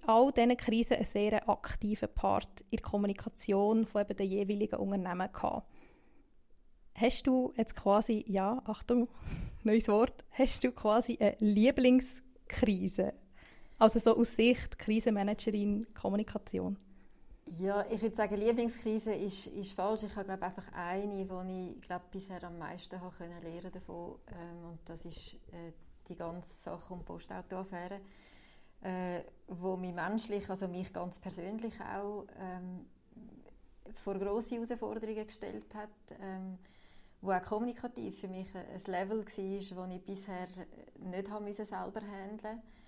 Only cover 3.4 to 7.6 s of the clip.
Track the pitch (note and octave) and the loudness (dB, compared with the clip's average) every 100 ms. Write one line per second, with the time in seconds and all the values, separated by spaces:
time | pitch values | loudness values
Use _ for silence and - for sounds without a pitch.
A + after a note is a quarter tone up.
3.4 | - G3 G3+ A3 A3 G#3 G3+ G3 G3 G3 | 2 4 6 4 4 0 0 0 0 2
4.4 | G3 G#3 G#3+ G#3+ G3 G3 F3+ F3+ F#3+ - | 0 0 0 0 0 0 0 -2 -4 -2
5.4 | - - - - - - - - - - | -2 -2 -6 -16 -20 -20 -20 -20 -20 -20
6.4 | - - - - - - A#3 - - B3+ | -20 -20 -20 -20 -14 2 2 4 4 4
7.4 | B3+ - | 4 0